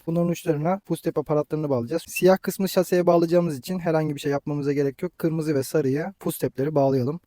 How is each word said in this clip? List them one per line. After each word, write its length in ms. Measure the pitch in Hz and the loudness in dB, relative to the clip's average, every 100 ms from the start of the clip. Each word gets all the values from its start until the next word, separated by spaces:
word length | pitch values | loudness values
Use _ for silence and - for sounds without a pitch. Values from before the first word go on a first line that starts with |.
| - | -4
Bunların 220 | 170 175 | -2 0
uçlarına 520 | 165 170 147 160 196 | -2 -2 0 0 -2
full 120 | - 165 | -4 -4
step 220 | 165 156 | -4 -4
aparatlarını 520 | 139 151 147 156 147 | 0 0 0 -4 -2
bağlayacağız. 320 | 127 120 165 - | -2 -2 -6 -6
Siyah 320 | - 180 190 | 2 4 4
kısmı 300 | - - 190 | 0 -4 -2
şaseye 380 | 190 175 180 175 | 0 2 2 4
bağlayacağımız 520 | 170 170 175 170 139 | 4 4 2 2 -2
için 200 | - 185 | -6 -4
herhangi 360 | 170 156 156 | 0 0 0
bir 60 | 143 | -2
şey 120 | 147 | -2
yapmamıza 400 | 139 - 147 143 | -4 -2 -4 0
gerek 300 | 143 139 131 | 0 0 -2
yok. 160 | 180 - | -8 -2
Kırmızı 360 | 165 160 151 | -2 0 0
ve 80 | 135 | 0
sarıya 520 | 131 160 135 139 175 - | 0 0 2 0 -2 -6
full 120 | 175 | -6
stepleri 440 | - 131 - 143 | -4 -4 -2 0
bağlayalım. 460 | 147 139 135 123 170 | 2 2 2 0 -4